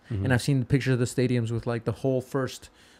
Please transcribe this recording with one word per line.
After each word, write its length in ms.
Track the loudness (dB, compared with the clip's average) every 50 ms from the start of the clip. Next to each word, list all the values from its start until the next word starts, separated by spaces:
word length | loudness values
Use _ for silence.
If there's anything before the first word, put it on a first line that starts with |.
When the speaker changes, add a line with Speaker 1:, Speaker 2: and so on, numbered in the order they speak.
| _ -6
Speaker 1:
Mm-hmm. 140 | -4 -2 0
Speaker 2:
and 80 | 2 2
I've 80 | 2
seen 180 | 2 2 2 2
the 60 | 2
pictures 280 | 2 0 0 2 2 0
of 60 | 2
the 60 | 0
stadiums 460 | 0 0 0 2 2 2 0 0 0
with, 140 | -2 -4 -2
like, 160 | -2 -4 -2 -2
the 60 | -4
whole 300 | -4 -2 -2 0 0 -2
first, 480 | -2 -4 -4 -4 -4 -4 -6 -10 -18 -20 _ -20 -20 -20 -20